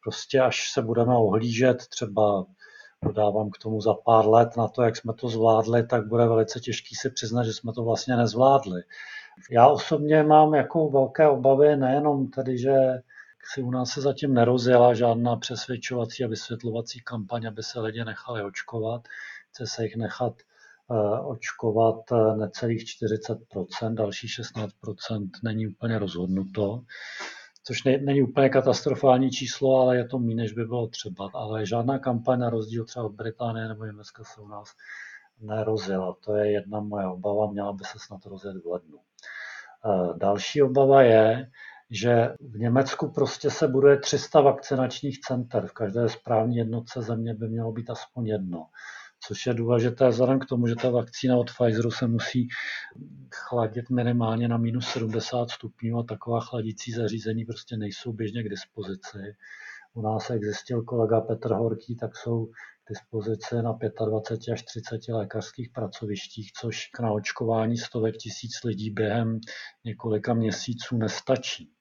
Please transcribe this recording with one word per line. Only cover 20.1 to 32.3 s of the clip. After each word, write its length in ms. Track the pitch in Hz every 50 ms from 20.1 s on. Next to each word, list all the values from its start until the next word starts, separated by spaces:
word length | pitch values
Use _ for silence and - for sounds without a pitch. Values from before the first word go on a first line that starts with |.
| - - 123 120 120 _ _ _ _ _ _ - - _ _ _
eh, 300 | 123 110 104 104 107 123
očkovat, 760 | 143 147 127 120 - - - - - 113 104 113 113 113 113 113 - - 127
eh, 240 | 117 110 110 110
necelých 480 | 107 107 95 - - - 117 117 107 -
čtyřicet 540 | - - - 120 107 107 107 - - 113 - - _
procent, 460 | - 101 92 - - - 117 113 117
další 340 | 110 110 101 98 - - 113
šestnáct 440 | - - 113 - - 113 107 95 - _
procent 500 | - 113 101 - - - 113 107 101 92 - - -
není 240 | 113 107 110 110
úplně 320 | 107 95 _ - 117 113 107
rozhodnuto, 840 | 101 95 87 85 90 90 95 95 98 95 - 110 104 98 107 123 123 _ - - - - - - - - - - - - _ _ _
což 200 | - 120 113 -
ne-, 140 | 135 131 139
není 240 | 139 139 139 139 135
úplně 260 | 123 - - 139 131
katastrofální 840 | 131 139 - 135 123 - - 147 131 - - 135 127 127 135 131
číslo, 500 | 123 - 135 120 - - 139 131 131 131
ale 160 | 131 127 127
je 80 | 123 120 117
to 100 | 139 131
míň, 180 | 120 117 117
než 160 | 113 117 107 104
by 120 | 113 113
bylo 240 | 110 120 123 117 110
třeba. 420 | - - - 101 92 - 98 98 -
Ale 320 | - 110 107 110 110 107
žádná 320 | 92 110 117 113 127 139 131
kampaň 400 | 135 131 123 117 117 -